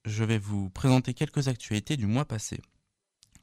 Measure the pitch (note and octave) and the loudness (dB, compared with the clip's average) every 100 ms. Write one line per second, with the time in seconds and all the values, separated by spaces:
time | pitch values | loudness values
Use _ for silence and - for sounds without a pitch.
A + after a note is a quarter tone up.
0 | G#2+ G#2+ A2 A2+ G2+ G2+ F#2+ - C3+ C3 | -6 -2 2 0 0 -2 -4 0 4 4
1 | B2+ B2+ D3+ - C3+ B2 - G#2+ - D3+ | 4 -4 -4 -2 -2 -4 -2 -4 -2 -2
2 | G2+ A#2 D3 G#2+ - - - _ _ _ | 0 0 -2 -6 -8 -10 -12 _ _ _
3 | _ _ _ - | _ _ _ -2